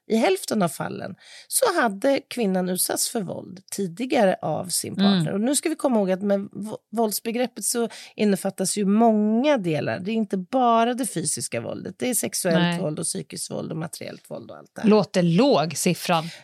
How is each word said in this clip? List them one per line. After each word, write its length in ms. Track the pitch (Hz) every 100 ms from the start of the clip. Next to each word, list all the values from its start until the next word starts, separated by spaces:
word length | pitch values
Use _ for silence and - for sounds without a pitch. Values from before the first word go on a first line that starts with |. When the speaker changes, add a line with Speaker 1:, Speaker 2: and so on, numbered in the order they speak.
| -
Speaker 1:
i 60 | 220
hälften 460 | 311 370 - 220
av 60 | 175
fallen 460 | - - 196 - - - - -
så 320 | - 480 339
hade 400 | 240 196 277 269 -
kvinnan 380 | - 202 185 180
utsatts 400 | 180 - - -
för 120 | 240
våld 400 | 170 - - 180 - -
tidigare 600 | 190 170 254 285 196 -
av 240 | - 156 175
sin 260 | - 110 175
partner. 240 | 202 190
Speaker 2:
Mm. 140 | 156
Speaker 1:
Och 60 | 196
nu 160 | 233 285
ska 120 | 339
vi 60 |
komma 220 | 311 285 226
ihåg 120 | 190
att 120 | 185
med 180 | 202 202
v-, 360 | 202 - 208 - _ 214
våldsbegreppet 680 | 220 196 226 233 247 -
så 240 | - 240 226 - - -
innefattas 600 | 208 190 190 - 190 -
ju 60 |
många 760 | 196 208 233 214 214 220 294 269
delar. 400 | 175 147 117 110
Det 120 | 180
är 40 |
inte 220 | 226 214 190
bara 580 | 180 262 247 226 226
det 120 | 240 262
fysiska 540 | 170 151 - - 117
våldet. 340 | 110 104 - 190
Det 120 | 247
är 40 |
sexuellt 440 | 233 220 - 185 170
Speaker 2:
Nej. 220 | 175 175
Speaker 1:
våld 180 | 170 151
och 60 |
psykiskt 460 | 165 196 - - -
våld 200 | - -
och 60 | 160
materiellt 520 | 165 - - - -
våld 200 | - -
och 60 | 76
allt 140 | 73
det 60 | -
här. 60 | 214
Speaker 2:
Låter 340 | 214 180 190
låg 540 | 175 170 285 214 160 143
siffran. 480 | 185 165 - 170 165 -